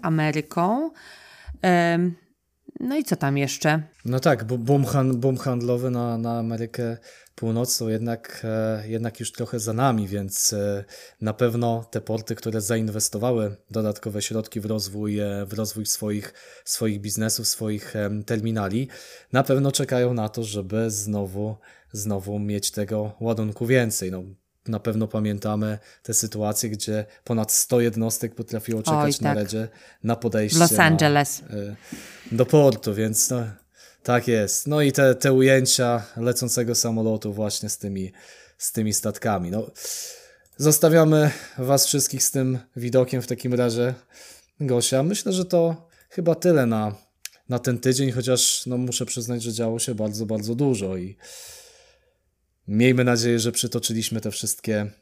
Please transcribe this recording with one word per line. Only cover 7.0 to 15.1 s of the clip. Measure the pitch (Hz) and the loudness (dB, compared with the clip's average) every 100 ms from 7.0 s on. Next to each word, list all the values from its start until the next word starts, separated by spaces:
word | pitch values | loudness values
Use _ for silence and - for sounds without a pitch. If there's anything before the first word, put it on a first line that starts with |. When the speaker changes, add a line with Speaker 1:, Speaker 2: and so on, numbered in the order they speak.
| - - _ | -14 -20 _
Speaker 2:
Północną | - 113 113 127 - 113 | -6 -2 0 0 -2 -2
jednak, | 110 117 117 - - | -2 -2 -6 -8 -10
e, | 110 110 110 110 107 | -4 -2 -2 -4 -4
jednak | 113 113 - | -6 -6 -6
już | 113 | -10
trochę | - 117 120 | -6 -6 -4
za | 107 | -4
nami, | 110 135 113 98 | 0 2 2 -2
więc, | 101 98 - - | -4 -4 -2 -2
e, | 104 101 101 98 - - _ | 0 -2 -2 -6 -16 -20 _
na | 110 | -6
pewno | 107 123 117 117 113 110 | 0 2 2 0 0 -4
te | 110 | -8
porty, | - 110 110 | -4 -6 -4
które | 113 117 110 | -6 -4 -4
zainwestowały | 101 113 110 107 - 104 120 120 104 101 _ | -2 0 -2 -2 -4 -2 0 0 -2 -6 _
dodatkowe | 113 107 104 113 104 | -4 -2 -4 -6 -6
środki | - 110 107 110 | -4 -4 -6 -6
w | 104 | -4
rozwój, | 110 104 101 107 | -4 -4 -6 -4